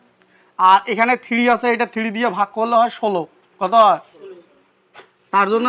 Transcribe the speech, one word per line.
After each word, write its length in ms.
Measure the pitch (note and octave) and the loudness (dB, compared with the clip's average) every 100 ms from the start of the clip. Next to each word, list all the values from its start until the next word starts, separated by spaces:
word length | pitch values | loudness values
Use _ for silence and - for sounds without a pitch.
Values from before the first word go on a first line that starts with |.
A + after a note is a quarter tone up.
| _ _ _ _ _ - F#3 | _ _ _ _ _ 0 4
আর 100 | F#3+ G#3+ | 4 2
এখানে 220 | G#3 A#3 B3 - | -2 0 -2 -4
থ্রি 180 | A#3 A#3+ A#3 | -2 0 0
আছে, 120 | B3 B3 | 0 -2
এটা 120 | A#3 | -2
থ্রি 140 | A3+ A3+ G#3+ | -4 -6 -4
দিয়ে 120 | A#3+ F#3 | -4 -2
ভাগ 120 | G3+ A3 | -4 -4
করলে 180 | A3+ A#3 | -2 0
হয় 120 | A#3 - | 0 -2
ষোলো। 220 | G#3+ F#3 D3+ _ _ - | -4 -4 -6 _ _ -8
কত 120 | F#3 A3+ G#3+ | -2 4 4
হয়? 160 | E3 - _ G3 F#3 _ _ _ _ _ - - _ _ | 2 -4 _ -20 -20 _ _ _ _ _ -20 -20 _ _
তার 140 | G3 G3 | -2 0
জন্য 120 | A3+ | 0